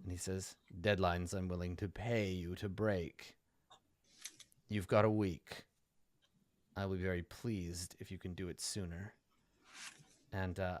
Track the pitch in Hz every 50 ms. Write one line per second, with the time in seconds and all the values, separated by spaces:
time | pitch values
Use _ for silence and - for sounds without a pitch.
0 | 92 95 90 87 - - 92 95 92 - - _ _ _ - 92 85 104 104 92
1 | 92 87 87 87 90 87 - 98 92 92 90 87 87 90 90 87 104 98 - -
2 | 98 117 120 113 104 95 92 92 87 85 90 90 - 104 92 98 107 107 101 92
3 | 85 80 - - - - - _ _ _ _ _ _ _ - - _ _ _ _
4 | _ _ - - - - - - - _ _ _ _ _ 104 104 95 - - 107
5 | 104 110 107 107 104 95 85 - _ - - - - _ _ _ _ _ _ _
6 | _ _ _ _ _ _ _ _ _ _ _ _ _ _ _ 101 98 98 95 92
7 | 90 95 92 87 85 - - - - 120 113 98 90 85 85 85 87 85 - -
8 | - - 95 90 - 92 90 85 95 87 80 - - - - 107 98 85 85 85
9 | 98 110 - _ _ _ _ _ _ _ _ _ _ - - - - - - -
10 | - - - - _ _ - 101 95 92 87 92 95 90 90 -